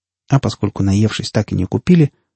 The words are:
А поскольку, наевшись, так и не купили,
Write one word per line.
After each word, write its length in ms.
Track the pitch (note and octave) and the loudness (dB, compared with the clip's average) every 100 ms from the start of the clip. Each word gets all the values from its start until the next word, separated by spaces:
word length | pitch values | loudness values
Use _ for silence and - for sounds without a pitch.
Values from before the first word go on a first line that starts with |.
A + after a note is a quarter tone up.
| _ _ _ | _ _ _
А 120 | C#3 | 0
поскольку, 420 | G#2+ - G2+ - | 0 -4 -6 -2
наевшись, 480 | G2 G2 G#2+ - G#2+ | 0 2 0 -2 -4
так 220 | A2 G#2 | -4 -2
и 40 | G2 | -4
не 100 | F#2 | -2
купили, 460 | G#2+ - F3 C#3+ - _ | -2 2 4 2 -2 _